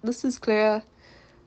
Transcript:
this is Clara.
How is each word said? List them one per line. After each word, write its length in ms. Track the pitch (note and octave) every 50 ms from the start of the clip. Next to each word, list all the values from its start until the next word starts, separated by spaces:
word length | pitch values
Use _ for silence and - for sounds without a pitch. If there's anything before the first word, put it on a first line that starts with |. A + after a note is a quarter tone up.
this 220 | - A3+ A#3+ - -
is 140 | C4 B3 -
Clara. 440 | - A#3 G#3+ G#3+ G#3+ G#3+ G#3+ A3 - - _ _ - - - - - - _ _ _